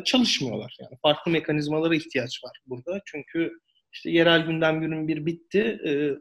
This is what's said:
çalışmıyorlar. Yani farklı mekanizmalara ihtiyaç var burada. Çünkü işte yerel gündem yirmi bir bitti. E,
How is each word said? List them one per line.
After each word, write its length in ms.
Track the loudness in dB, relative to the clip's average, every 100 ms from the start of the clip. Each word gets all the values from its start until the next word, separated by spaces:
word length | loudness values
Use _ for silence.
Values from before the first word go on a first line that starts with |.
| 2
çalışmıyorlar. 680 | 2 2 0 -2 -6 -8 -14
Yani 180 | -20 -2
farklı 300 | 0 2 0
mekanizmalara 640 | 0 0 -2 0 0 2 0
ihtiyaç 480 | -2 -4 -4 -8
var 140 | -14 -16 -14
burada. 360 | -10 -8 -10 -10
Çünkü 460 | -14 -8 -4 -4 -6 _ _ _
işte 160 | -12 0
yerel 320 | 4 6 6
gündem 400 | 4 2 2 2
yirmi 260 | -2 -2 -2
bir 180 | -2 -4
bitti. 340 | -6 _ 0 0 -2 -2
E, 260 | 0 0 -2